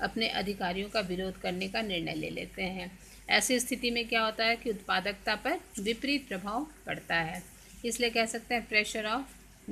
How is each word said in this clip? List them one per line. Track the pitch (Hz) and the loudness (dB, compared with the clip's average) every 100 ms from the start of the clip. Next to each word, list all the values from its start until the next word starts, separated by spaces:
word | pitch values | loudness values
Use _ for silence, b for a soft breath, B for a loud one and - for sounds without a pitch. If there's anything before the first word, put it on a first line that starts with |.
अपने | 196 220 226 | -2 0 0
अधिकारियों | - 190 196 185 185 208 | 0 0 0 -2 -2 -2
का | 220 | 0
विरोध | 185 180 190 185 | 0 -2 -2 -4
करने | 190 180 190 | -2 -2 -2
का | 190 | -2
निर्णय | 220 175 156 | 0 0 0
ले | 151 165 | -2 -4
लेते | 170 180 196 | -4 -6 -4
हैं। | 185 190 180 - B B B | -4 -4 -6 -10 B B B
ऐसी | 214 214 247 | 4 6 4
स्थिति | 247 254 247 | 2 0 0
में | 233 226 | 0 2
क्या | 226 | 4
होता | 220 220 | 4 4
है | 226 233 | 2 2
कि | 233 | 0
उत्पादकता | 196 - 185 190 196 - | -2 2 2 2 -2 0
पर | 214 254 339 - - | 0 2 -2 -4 -4
विपरीत | 202 233 262 285 277 | -2 0 2 0 0
प्रभाव | 190 202 226 302 - - | -4 -2 -2 -2 -8 -6
पड़ता | 160 - 165 | -6 0 0
है, | 165 180 - - B B | 0 -4 -10 -18 B B
इसलिए | 240 226 240 | -4 0 2
कह | 233 226 | 2 2
सकते | 233 - | 0 0
हैं | 240 233 | 0 2
pressure | 214 208 226 214 | 2 2 0 0
of, | 240 269 - - - - | 0 -2 -12 -20 -16 -6